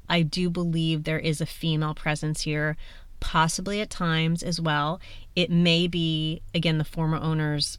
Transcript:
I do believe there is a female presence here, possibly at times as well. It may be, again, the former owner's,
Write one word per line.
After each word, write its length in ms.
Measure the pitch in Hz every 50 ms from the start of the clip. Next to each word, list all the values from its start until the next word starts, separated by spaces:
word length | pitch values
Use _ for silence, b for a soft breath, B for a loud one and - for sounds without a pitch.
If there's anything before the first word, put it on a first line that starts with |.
| - -
I 140 | 170 175 165
do 260 | 151 - 180 180 175
believe 540 | 170 180 175 170 160 165 160 160 160 151 151
there 160 | 160 156 -
is 200 | - 160 151 -
a 60 | 160
female 480 | - - - - 160 156 151 156 151 156
presence 480 | - - 156 151 147 156 151 151 -
here, 340 | - 156 151 151 151 156 156 - B B B B B B B -
possibly 580 | - - - 160 160 160 - - 185 196 202 208
at 80 | 214 -
times 540 | - - 180 165 160 160 160 165 170 170 -
as 160 | 175 165 170
well. 400 | 165 160 147 147 147 151 175 - B B B B B B B
It 140 | 180 175 -
may 380 | 175 170 175 170 165 170 175
be, 540 | 175 175 170 165 160 160 156 156 156 160 - - - -
again, 240 | 170 160 165 160
the 60 | 156 151
former 320 | - - 165 160 156 160
owner's, 600 | 135 147 160 160 156 156 151 147 147 - - -